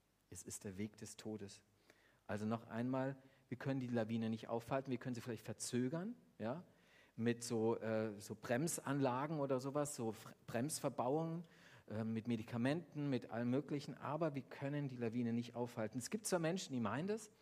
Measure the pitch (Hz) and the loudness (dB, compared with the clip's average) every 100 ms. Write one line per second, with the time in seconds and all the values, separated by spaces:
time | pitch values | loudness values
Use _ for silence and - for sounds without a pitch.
0 | _ _ - 87 - - 104 95 107 - | _ _ -18 -14 -10 -8 -6 -4 -4 -6
1 | 107 - 110 107 98 - _ _ _ - | -14 -10 -8 -6 -8 -14 _ _ _ -20
2 | - _ - 101 107 113 - 110 123 131 | -20 _ -4 -2 2 0 -2 -2 2 2
3 | 131 135 - - - 117 139 135 123 117 | 0 -2 -10 -18 -8 -4 0 0 2 2
4 | 110 117 113 113 - 117 - 135 135 123 | 2 2 2 0 0 -2 0 0 0 -2
5 | 127 120 127 107 - 107 - 123 127 165 | -2 -4 -4 -6 -6 -6 0 2 2 0
6 | 202 240 - - 107 151 - - - - | -4 -8 -12 -6 -4 -4 -8 -20 -20 -20
7 | - - 117 120 - 117 113 117 113 110 | -12 0 2 2 0 2 4 4 2 2
8 | 110 101 - 110 - 123 165 - - 143 | 0 -2 -8 -6 0 2 2 0 0 4
9 | 131 123 147 160 139 131 135 143 143 - | 4 4 0 0 2 2 2 0 0 0
10 | 113 104 - - - 117 135 - 143 120 | -2 -2 -8 -16 -4 0 0 0 -2 0
11 | 120 151 165 165 170 - - - - 104 | 2 4 2 -2 -6 -16 -20 -18 -6 -2
12 | 113 113 113 113 110 120 123 160 170 147 | 0 0 2 0 0 2 2 2 -2 -2
13 | 143 127 - 113 120 127 - 151 143 131 | 0 0 0 -2 2 2 2 -4 -6 -6
14 | 123 151 165 143 - - 139 147 143 123 | -4 0 0 -2 -8 -6 -2 0 -2 0
15 | 117 120 117 117 120 117 120 - 110 131 | 0 2 2 2 0 -2 -2 -2 -2 -2
16 | - 220 - 180 160 185 - 131 110 117 | -2 -2 2 2 4 0 0 0 2 2
17 | 190 220 - - | 0 -2 -6 -20